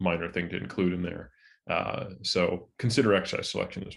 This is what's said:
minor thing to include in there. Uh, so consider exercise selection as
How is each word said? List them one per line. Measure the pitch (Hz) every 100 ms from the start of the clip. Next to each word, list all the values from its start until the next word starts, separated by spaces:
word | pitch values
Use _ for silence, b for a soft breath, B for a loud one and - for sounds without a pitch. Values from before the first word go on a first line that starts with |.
minor | 90 85 82
thing | 90 87
to | 92
include | 92 - 90
in | 90
there. | 87 85 - b b b -
Uh, | 82 - - - 92
so | - 95 87 90 - -
consider | 120 123 117
exercise | 95 90 - -
selection | - 92 -
as | -